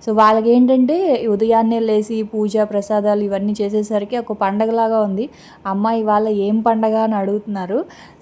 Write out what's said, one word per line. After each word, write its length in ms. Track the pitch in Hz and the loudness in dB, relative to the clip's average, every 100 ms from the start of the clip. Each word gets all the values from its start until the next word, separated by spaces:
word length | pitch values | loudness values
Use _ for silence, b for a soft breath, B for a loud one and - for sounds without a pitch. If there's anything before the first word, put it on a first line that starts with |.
| - | -2
So 40 | |
వాళ్ళకేంటంటే 1120 | 214 214 220 226 240 247 262 254 330 370 247 226 | 4 4 4 4 4 4 4 2 0 0 0 0
ఉదయాన్నే 540 | 202 220 226 226 233 | 0 2 2 2 0
లేసి 420 | 226 214 214 226 | 0 0 0 -4
పూజ, 340 | 214 220 214 214 | -4 -4 -2 0
ప్రసాదాలు 680 | 208 208 202 214 208 208 | -2 -2 -2 0 0 0
ఇవన్నీ 320 | 202 196 202 208 | 0 -2 -2 -2
చేసేసరికి 560 | 202 214 214 214 202 247 | -2 -2 -2 -4 -4 -6
ఒక 160 | 226 | -6
పండగలాగా 680 | 208 196 208 220 233 226 226 | -4 -2 0 0 0 2 0
ఉంది. 280 | 208 190 269 B B B 190 | 0 -2 -6 B B B -6
"అమ్మ, 200 | 190 220 | -2 0
ఇవాళ 420 | 226 214 208 214 | 0 0 0 2
ఏం 320 | 208 196 220 | 0 0 0
పండగ?" 360 | 226 226 220 220 | 0 0 0 0
అని 180 | 220 | 0
అడుగుతున్నారు. 680 | 208 196 208 208 196 180 226 349 B B B | -2 -2 -4 -4 -8 -4 -4 -6 B B B